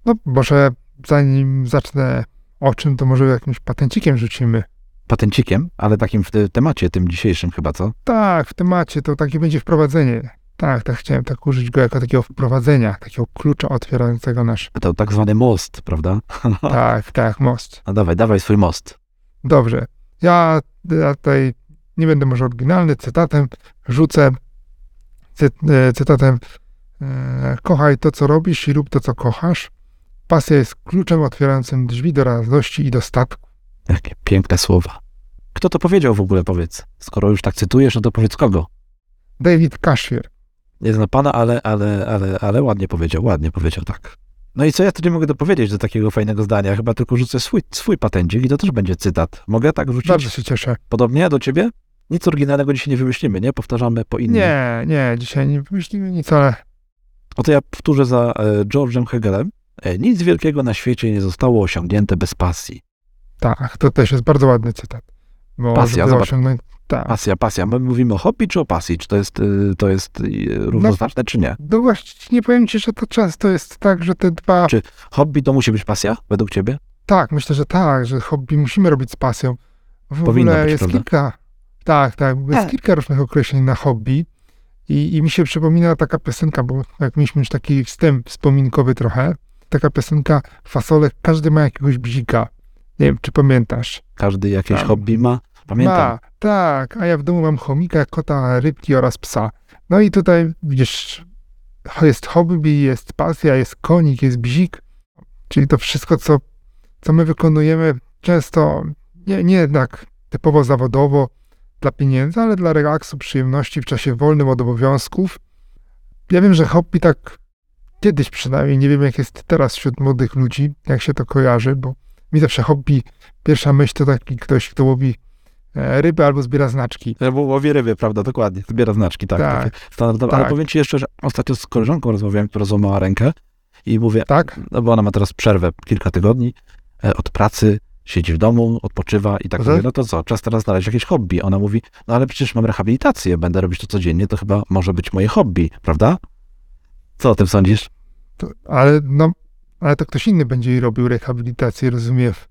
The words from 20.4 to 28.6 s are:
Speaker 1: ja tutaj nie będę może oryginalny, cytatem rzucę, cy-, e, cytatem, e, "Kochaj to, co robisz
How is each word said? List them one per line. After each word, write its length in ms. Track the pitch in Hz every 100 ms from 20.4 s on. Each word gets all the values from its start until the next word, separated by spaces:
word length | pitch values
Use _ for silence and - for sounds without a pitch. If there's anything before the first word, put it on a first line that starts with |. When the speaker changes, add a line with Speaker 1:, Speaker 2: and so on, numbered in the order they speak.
| 165 156 - _ 175
Speaker 1:
ja 240 | 160 147
tutaj 400 | 143 143 139 131 - _ - _ -
nie 100 | 160
będę 200 | 151 135
może 180 | 123
oryginalny, 520 | 127 120 131 180 165 139
cytatem 520 | - 139 165 147 139 - - _ -
rzucę, 420 | 123 160 160 139 127 - - - - - - - - -
cy-, 160 | - 143 - 151 135 127
e, 40 |
cytatem, 460 | 120 135 135 135 123 - - - - - -
e, 560 | 135 131 131 127 131 127
"Kochaj 360 | - 147 147 135
to, 120 | 156
co 160 | - 143
robisz 420 | 156 175 160